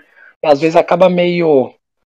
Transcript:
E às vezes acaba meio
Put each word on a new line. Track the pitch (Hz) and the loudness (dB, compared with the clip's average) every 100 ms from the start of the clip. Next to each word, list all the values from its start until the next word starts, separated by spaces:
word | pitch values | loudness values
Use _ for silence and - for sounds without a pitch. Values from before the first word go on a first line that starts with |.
| - _ - _ | -14 _ -20 _
E | 160 | -2
às | 143 | 0
vezes | 160 165 | 0 0
acaba | 160 175 185 | 0 0 0
meio | 180 175 175 165 143 117 - _ _ _ | 0 -2 -2 0 0 -2 -8 _ _ _